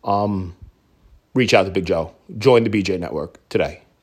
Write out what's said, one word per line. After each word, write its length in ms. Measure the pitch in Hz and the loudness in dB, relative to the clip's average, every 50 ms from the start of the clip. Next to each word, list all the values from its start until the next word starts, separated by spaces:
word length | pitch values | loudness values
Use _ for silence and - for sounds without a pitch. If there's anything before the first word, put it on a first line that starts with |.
um, 540 | - - 101 101 104 104 104 95 92 90 87 _ - - _ _ _ _ _ _ _ _ - - _ _ _ | -2 0 0 0 0 -2 -2 -4 -6 -8 -12 _ -20 -20 _ _ _ _ _ _ _ _ -20 -20 _ _ _
reach 200 | 131 123 107 - | 0 0 4 4
out 120 | 104 92 | 4 4
to 40 | 95 | 2
Big 160 | 92 98 90 | -2 -4 -2
Joe. 280 | 90 95 82 80 80 - _ _ - - | -2 -2 -2 -2 -6 -10 _ _ -18 -14
Join 280 | 110 104 131 123 117 113 | 0 4 6 6 6 4
the 60 | 113 | 2
B 120 | 101 107 | 0 -2
J 160 | 98 98 95 90 | -2 -2 -4 -4
Network 400 | - - - 78 73 - _ - _ _ | -4 -6 -6 -6 -8 -8 _ -20 _ _
today. 340 | - - 82 71 - - _ _ _ _ | -2 -2 -2 -2 -4 -14 _ _ _ _